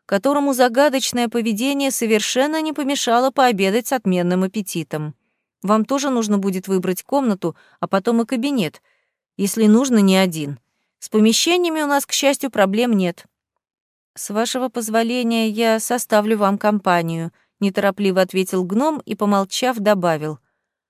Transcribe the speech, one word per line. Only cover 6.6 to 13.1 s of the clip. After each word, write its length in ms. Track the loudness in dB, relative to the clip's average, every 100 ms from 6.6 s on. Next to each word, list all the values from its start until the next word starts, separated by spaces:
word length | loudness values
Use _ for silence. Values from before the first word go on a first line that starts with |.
| -2
выбрать 360 | -2 -2 -4
комнату, 520 | -2 -2 0 -2 -4 -8 _ _
а 80 | -4
потом 340 | -2 0 0
и 40 | 0
кабинет. 560 | -2 -2 0 -2 -6 _ _ _ _ _ -6
Если 280 | -4 2 4
нужно, 340 | 6 4 4
не 180 | 4 4
один. 420 | 2 -2 -8 -10 _ _ _ _
С 100 | -4
помещениями 720 | 2 4 4 2 0 0 -2
у 60 | 0
нас, 180 | -2 -2
к 60 |
счастью, 400 | -2 0 0 -2
проблем 420 | 0 2 2 2
нет». 320 | 2 0